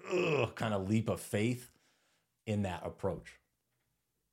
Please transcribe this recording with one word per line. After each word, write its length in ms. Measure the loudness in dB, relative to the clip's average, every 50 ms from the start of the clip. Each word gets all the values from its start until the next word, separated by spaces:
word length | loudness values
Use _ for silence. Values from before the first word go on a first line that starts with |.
| -6 0
ugh, 440 | 0 2 2 4 4 2 2 2 0
kind 180 | -2 -2 0
of 160 | 0 0 2 4
leap 200 | 2 2 4 2
of 120 | -2 -2
faith 500 | -2 -2 0 2 2 2 0 -2 -6 -14 -20 _ _ _ _ _ _ _ _ _ _ _ _ _ -4
in 160 | -2 0 0
that 240 | 0 0 -2 -4 -6
approach? 540 | -8 -8 -4 -4 -4 -4 -4 -8 -16 -20 -20 _ _ _ _ _ _ _ _ _ _ _ _ _ _ _ _ _ _